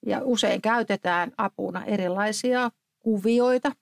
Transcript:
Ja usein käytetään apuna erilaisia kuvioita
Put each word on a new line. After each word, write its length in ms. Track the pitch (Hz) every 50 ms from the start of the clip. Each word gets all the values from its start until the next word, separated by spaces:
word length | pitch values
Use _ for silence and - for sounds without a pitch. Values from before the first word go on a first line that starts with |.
| -
Ja 160 | 214 202 - 269
usein 380 | 262 247 214 - 208 - 190
käytetään 680 | - 220 226 240 226 - 202 190 _ 180 175 175 175 - -
apuna 480 | - 214 196 _ - 202 185 180 185 -
erilaisia 840 | - 208 202 185 180 180 190 208 214 214 - - 247 247 247 247 233 _ _ _ _ _ _
kuvioita 720 | _ 226 220 202 190 220 233 240 240 247 254 254 - 285 277 _